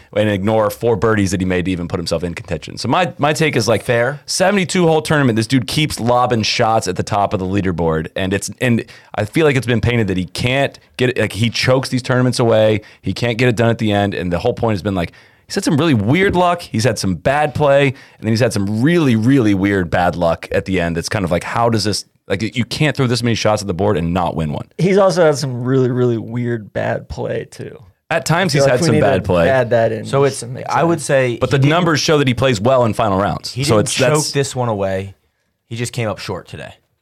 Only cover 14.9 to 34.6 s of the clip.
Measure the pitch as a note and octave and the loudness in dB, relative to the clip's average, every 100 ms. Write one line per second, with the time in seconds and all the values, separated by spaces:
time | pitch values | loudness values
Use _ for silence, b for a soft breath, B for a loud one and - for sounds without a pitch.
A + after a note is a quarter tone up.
14.9 | F#2+ E2+ - b b b - G3+ D3+ E3 | -4 -4 -8 b b b -6 0 2 2
15.9 | B2 G2 E3 G3 F3 F3+ F3 - A2+ A2+ | 2 2 2 2 2 2 0 -4 -2 -2
16.9 | G#2+ F#2+ F2 D3 C#3+ D3+ B2+ D3 C#3 C#3+ | -2 -4 -2 0 0 0 0 2 4 2
17.9 | B2 B B G#2+ A2+ A#2+ G2+ G2 G#2+ C3+ | -2 B B -2 0 2 0 -2 0 2
18.9 | F3 D3 A2+ A2 C#3 G#2+ G2 G2 G2 E2+ | 4 4 2 4 4 4 2 2 2 0
19.9 | F2+ F2 E2+ E2+ D#2+ - G2 - F#2 E2+ | 0 0 2 0 0 -2 -4 -2 -2 0
20.9 | E2+ E2 A2 F2+ F2 - A#2 A#2 A2+ G2+ | -2 -4 -4 -2 -2 -2 -2 0 0 -2
21.9 | F#2+ - _ - G2 G#2+ B2+ A2+ - D#3 | -4 -8 _ -8 -6 -4 -4 -4 -2 -2
22.9 | C3+ B2+ A#2+ A#2+ A2 G#2+ G#2+ G2 E2+ G2+ | 0 0 0 0 0 0 0 -2 -2 0
23.9 | F#2 E2+ F2+ F2 D2+ D#2+ C#2+ - - F3 | 0 0 0 -2 -2 -4 -6 -8 -2 2
24.9 | G3 F#3+ E3+ D#3+ C#3 C3+ B2 B2 C3+ B2+ | 4 4 4 2 2 -2 -6 0 2 2
25.9 | B2 B2 A#2 G#2 A#2+ A#2+ A#2+ G#2 - A2 | 2 0 -2 -4 -6 -4 -6 -6 -6 -4
26.9 | A2+ - - A#2 A#2+ - - A2 - - | -4 -8 -10 -8 -8 -10 -14 -16 -16 -20
27.9 | _ - E3 - E3 F#3+ C#3+ C#3 B2+ D#3+ | _ -6 -4 0 0 2 2 2 2 2
28.9 | D3+ G#2 F#2+ E2+ F2+ E2+ C3 A#2 A#2 A2+ | 2 2 0 0 2 2 2 2 2 0
29.9 | A2 A2 C3+ C#3 - A#2 A#2+ - B2 E3+ | -2 -2 0 0 0 -8 -10 -4 0 0
30.9 | E3 - C#3 B2+ A#2 B2+ C#3 C3+ D#3+ F3 | 0 0 0 0 0 0 2 2 2 2
31.9 | D3 - D3+ C3 A#2 C#3 A2+ A2 C3 A#2+ | 0 2 2 2 2 0 2 2 2 2
32.9 | G2+ A2+ F#2+ G2 - - A#2+ B2 G#2+ G#2 | 0 0 2 0 -2 -6 -6 0 2 2
33.9 | - B2+ D3+ D#3 C#3+ C3+ C3 | 0 2 2 0 -2 -4 -4